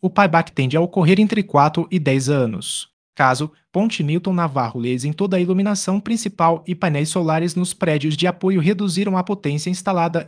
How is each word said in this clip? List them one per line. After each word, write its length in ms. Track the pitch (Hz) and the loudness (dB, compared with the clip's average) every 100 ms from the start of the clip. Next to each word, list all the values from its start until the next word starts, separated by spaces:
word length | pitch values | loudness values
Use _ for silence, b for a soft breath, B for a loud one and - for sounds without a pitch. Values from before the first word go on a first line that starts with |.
o 80 | 185 | -2
payback 420 | 196 196 165 160 | 2 4 2 0
tende 240 | - 127 156 | -2 0 0
a 60 | |
ocorrer 380 | 175 190 160 190 | 0 2 4 4
entre 240 | 214 214 | 4 2
quatro 440 | 190 143 147 160 165 | 0 2 2 2 -2
e 80 | 180 | 0
dez 280 | 143 135 131 | 2 0 2
anos. 640 | 143 120 95 - - - _ _ - | 0 0 -4 -8 -10 -12 _ _ 0
Caso, 360 | 131 127 151 b b | 2 2 -4 b b
Ponte 320 | 180 220 - | -2 -2 -2
Newton 300 | 147 165 185 | -2 -2 0
Navarro, 480 | 180 165 135 117 123 | 0 0 -2 -2 -2
leis 240 | 120 127 | -2 -2
em 80 | 143 | -4
toda 240 | 151 196 185 | -2 0 0
a 60 | |
iluminação 580 | 180 185 202 196 - 196 | 0 0 0 -2 -2 -4
principal 640 | 202 226 208 - 165 165 170 | -2 -4 -4 0 0 0 -4
e 80 | |
painéis 360 | 175 185 143 156 | -2 0 0 -2
solares 440 | 190 160 160 170 | -2 0 0 0
nos 200 | 180 180 | -2 -4
prédios 420 | - 170 151 151 151 | -2 -2 0 -2 0
de 100 | 180 | -2
apoio 360 | 180 185 190 | 0 0 2
reduziram 560 | 156 190 202 170 208 185 | 2 0 -2 -2 0 -2
a 60 | |
potência 460 | 180 202 143 147 180 | -2 -4 -2 -4 -4
instalada 560 | 180 - 180 170 165 | -4 -2 0 0 -2